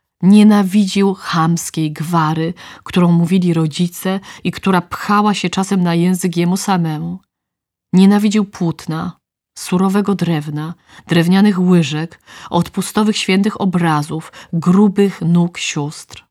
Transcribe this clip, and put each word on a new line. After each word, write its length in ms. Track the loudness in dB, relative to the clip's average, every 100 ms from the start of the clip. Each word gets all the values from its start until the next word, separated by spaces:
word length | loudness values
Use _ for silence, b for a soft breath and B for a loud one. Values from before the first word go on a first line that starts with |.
| _ 0
Nienawidził 920 | 6 8 8 6 2 0 0 0 0
chamskiej 800 | -2 -4 -2 0 0 -4 -4 -4
gwary, 600 | -4 -2 0 0 -2 -4 -8 B B
którą 280 | -4 0 2
mówili 420 | 2 2 0 0
rodzice 680 | 0 -2 -2 -4 -4 -6 -6 B B
i 80 | -8
która 300 | -4 0 0
pchała 520 | -2 -8 -2 0 0
się 160 | -2 -4
czasem 340 | -4 -2 -2
na 120 | 0 0
język 420 | 0 0 -2 -2
jemu 200 | -2 -2
samemu. 600 | -2 -2 -2 -4 -8 -12 _ _ _ _ _ _ 0
Nienawidził 520 | 4 6 4 2 0 -4
płótna, 720 | -4 -4 -4 -8 -8 -8 -12 _ _ _ -14
surowego 580 | -4 0 2 0 0 -2
drewna, 580 | 0 -2 -4 -8 -10 -14 b b -2
drewnianych 520 | 0 4 4 4 2
łyżek, 600 | 2 2 2 -4 -8 -12 B B B
odpustowych 680 | -2 -2 -4 -4 -2 0 -2
świętych 440 | 0 0 0 -2
obrazów, 720 | -2 0 0 -2 -4 -10 -12 B B
grubych 680 | -4 2 4 4 2 0 0
nóg 360 | 0 2 0 -4
sióstr. 680 | -8 -6 -8 -10 -20 -20 _